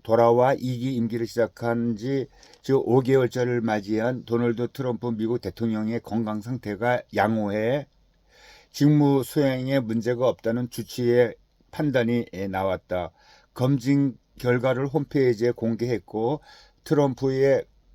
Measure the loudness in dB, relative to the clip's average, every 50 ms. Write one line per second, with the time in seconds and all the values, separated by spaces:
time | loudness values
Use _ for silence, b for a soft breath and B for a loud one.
0 | -2 2 4 6 6 6 6 6 4 4 2 0 -2 -6 -6 -4 -4 -4 -2 -2
1 | -2 -2 -2 -4 -6 -4 -2 -2 -2 -2 -2 -4 -4 -2 -2 -2 -2 -4 -4 -4
2 | -4 -4 -2 -4 -4 -6 b b b b b b b 0 2 2 2 2 2 2
3 | 4 4 4 4 4 2 0 -2 -2 0 0 0 0 0 0 -2 -2 -2 -2 0
4 | 0 0 -2 -4 -4 -2 -2 0 0 0 0 -2 -4 -6 -6 -6 -6 -4 -4 -4
5 | -4 -6 -4 -2 -2 -2 -2 -4 -6 -8 -6 -4 -4 -2 -2 -2 -2 -4 -4 -6
6 | -6 -4 -4 -4 -2 -4 -4 -6 -6 -8 -8 -8 -6 -8 -6 -4 -2 -2 -2 -2
7 | -4 _ -2 0 0 2 0 0 -2 -2 -2 -2 -2 0 -2 -2 -4 -8 _ _
8 | _ _ _ _ _ b b b b b b b b b b 2 4 4 6 6
9 | 4 4 4 2 0 -2 0 0 0 0 0 -2 -2 -2 -2 -2 0 0 -2 -2
10 | -2 -2 -2 0 0 0 0 -2 -2 -4 -2 -2 -4 -6 -8 -10 -12 -10 -6 -2
11 | 0 2 4 4 4 2 0 -8 _ _ _ _ _ _ -6 -4 -2 0 2 2
12 | 2 2 0 -2 -2 -4 -8 -8 -6 -4 -4 -2 -2 -2 -2 -4 _ -4 -4 -4
13 | -4 -6 -10 b b b b b b b b -2 0 0 0 0 0 0 2 2
14 | 2 0 -4 -8 _ _ _ -6 0 0 0 2 2 0 0 0 -2 -2 -2 -4
15 | -4 -2 0 2 2 2 2 2 0 -2 0 0 -2 -4 -4 -2 -4 -2 -4 -4
16 | -6 -6 -6 -4 -2 -2 -2 -4 B B B B B B B B -4 0 2 2
17 | 2 2 0 -2 -2 -2 0 2 2 4 4 2 0 _ _ _ _ _ _